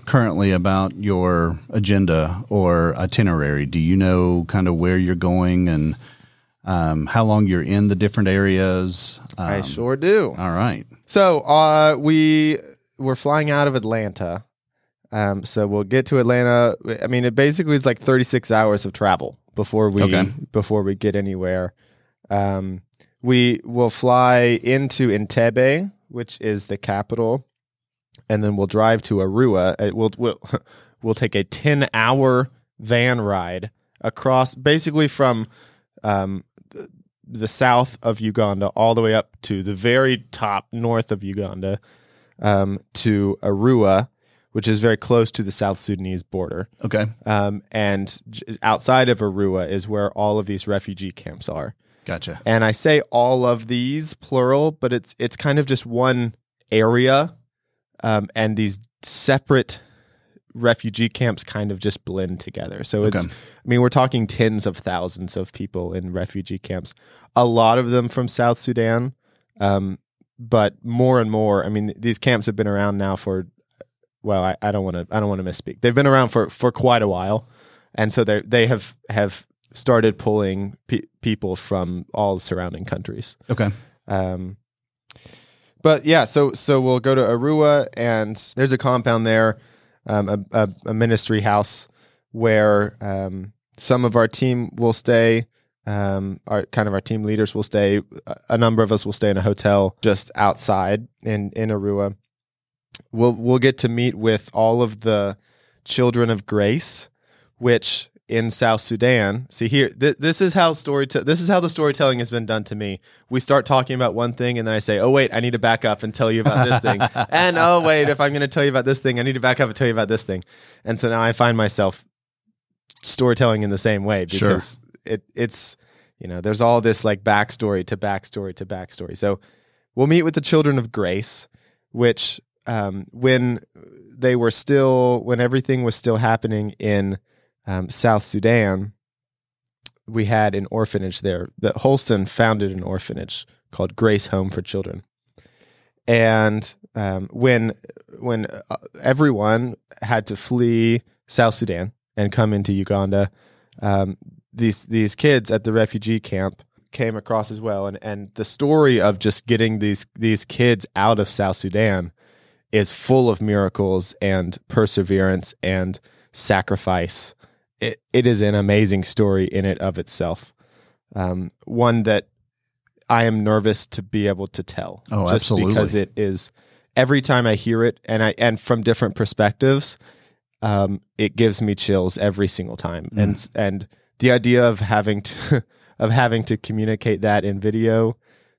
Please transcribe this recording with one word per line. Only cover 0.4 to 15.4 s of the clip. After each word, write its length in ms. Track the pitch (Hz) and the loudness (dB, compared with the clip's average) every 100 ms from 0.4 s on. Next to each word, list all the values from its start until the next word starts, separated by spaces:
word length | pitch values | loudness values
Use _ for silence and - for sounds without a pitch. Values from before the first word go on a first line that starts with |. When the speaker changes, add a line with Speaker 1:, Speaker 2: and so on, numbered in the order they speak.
| 98 | 2
Speaker 1:
about 420 | 92 95 95 95 - | 2 2 0 0 -4
your 640 | 101 92 90 87 82 80 - | -2 0 2 2 0 -2 -6
agenda 760 | 107 98 101 95 80 78 90 - | -4 0 2 2 2 0 -4 -4
or 440 | 104 90 85 85 - | 0 2 2 2 0
itinerary? 720 | 87 - 101 80 73 73 69 | -4 0 0 2 0 -2 -2
Do 120 | 80 | -2
you 180 | 80 95 | 2 2
know 480 | 92 92 90 87 85 | 4 2 2 0 0
kind 220 | 101 90 | 0 0
of 60 | 85 | 0
where 220 | 87 92 | 2 2
you're 160 | 90 | 0
going 540 | 87 90 90 90 90 90 | 0 0 0 2 2 2
and, 280 | 78 78 - - - _ _ _ _ | 0 -2 -4 -12 -20 _ _ _ _
um, 420 | - 90 80 78 73 | -4 -2 0 -2 -2
how 180 | 117 | 0
long 220 | 113 107 101 | 2 2 2
you're 160 | 87 | 0
in 260 | 78 101 104 | 0 0 2
the 60 | 95 | 2
different 320 | 101 113 95 | 0 0 0
areas? 920 | 98 98 95 95 92 92 90 - - - - | 2 2 2 2 0 -2 -4 -6 -8 -16 -10
Speaker 2:
I 180 | 90 101 | -6 -4
Speaker 1:
Um, 40 | |
Speaker 2:
sure 320 | 65 76 120 135 | -6 -6 -4 -2
do. 380 | 165 214 135 71 | 2 2 2 -2
Speaker 1:
All 120 | 92 | -2
right. 340 | 85 117 - - - - | 0 0 -2 -8 -18 -2
Speaker 2:
So, 340 | 208 190 156 | 2 4 4
uh, 560 | - 151 156 151 156 139 | 4 6 6 6 4 4
we, 600 | 151 156 156 156 156 151 - - _ - | 4 4 4 4 2 0 -6 -20 _ -8
we're 180 | 135 127 | -4 -2
flying 340 | 143 151 151 | 0 0 2
out 160 | 143 143 | 2 2
of 60 | |
Atlanta. 720 | 131 110 113 107 92 87 87 - _ _ _ _ _ _ | 0 -2 -2 -4 -6 -6 -8 -10 _ _ _ _ _ _
Um, 340 | 107 104 98 | -2 -2 -2